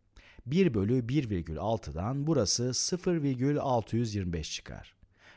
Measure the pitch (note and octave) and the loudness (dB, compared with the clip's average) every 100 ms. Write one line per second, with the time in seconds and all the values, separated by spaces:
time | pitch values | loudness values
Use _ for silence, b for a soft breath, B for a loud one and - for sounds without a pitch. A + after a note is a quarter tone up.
0 | _ - B B A#2+ E3 F3+ A2+ G2+ B2+ | _ -20 B B -2 4 4 4 2 2
1 | A#2 D3 A#2 F#2+ D#2+ D2+ G2+ A2+ - D2 | 2 0 0 -2 -4 -4 -2 -2 -4 -6
2 | G#2 C#3 D3 D3+ G2+ - B2 A#2+ - F3 | -4 -2 0 2 2 2 0 -2 -2 -2
3 | F3+ E3+ C#3+ B2+ C3+ D3 C#3 B2 - A2+ | 0 0 0 2 0 0 2 0 2 0
4 | A2+ G2+ F2+ E2 D2 - - A1+ - _ | 0 -2 -2 -4 -4 -8 -10 -14 -16 _
5 | - b b | -20 b b